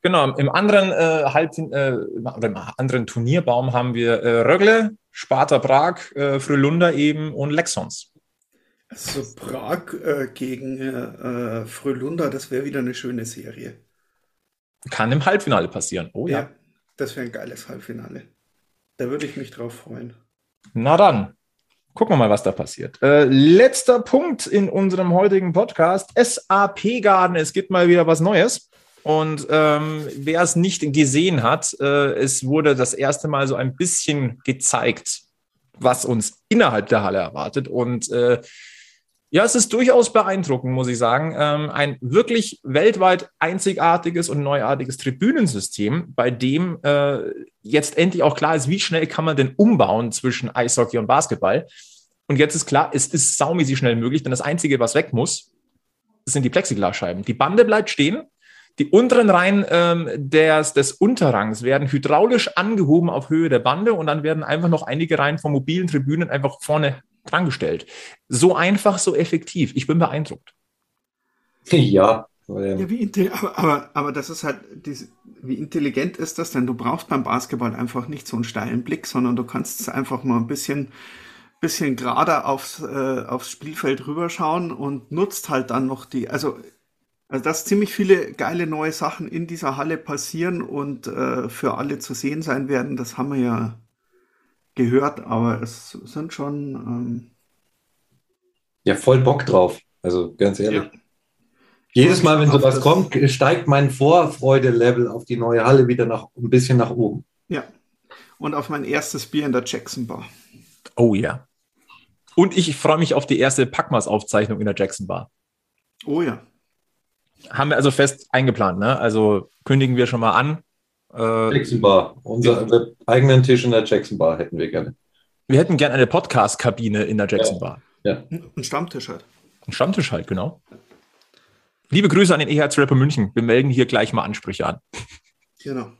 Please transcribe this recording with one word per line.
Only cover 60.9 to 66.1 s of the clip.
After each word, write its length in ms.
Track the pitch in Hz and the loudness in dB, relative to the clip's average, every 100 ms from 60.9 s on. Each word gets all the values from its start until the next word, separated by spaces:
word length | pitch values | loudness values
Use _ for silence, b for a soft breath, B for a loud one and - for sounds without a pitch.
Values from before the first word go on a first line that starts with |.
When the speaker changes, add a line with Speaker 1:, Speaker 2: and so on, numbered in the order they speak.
Speaker 1:
Unterrangs 720 | - 202 247 156 117 107 110 | 2 0 4 2 2 0 -4
werden 260 | 120 135 143 | 0 0 0
hydraulisch 680 | 139 135 151 214 247 - - | -2 2 4 4 2 0 -2
angehoben 540 | 190 220 156 160 170 | -2 0 4 4 4
auf 180 | 117 131 | -2 -2
Höhe 200 | 156 165 | 0 2
der 100 | 127 | 2
Bande 340 | 135 147 214 | 2 0 0
und 140 | 208 156 | 0 0
dann 160 | 151 | -2
werden 220 | 151 160 | -2 -4
einfach 240 | 151 156 175 | -2 -2 0
noch 160 | 160 | 0
einige 340 | - 135 165 156 | -2 -4 -2 0
Reihen 200 | 143 156 | 0 -2
von 120 | 151 | -2
mobilen 380 | 143 135 165 180 | -4 -2 -2 -2
Tribünen 420 | 151 131 | -2 -2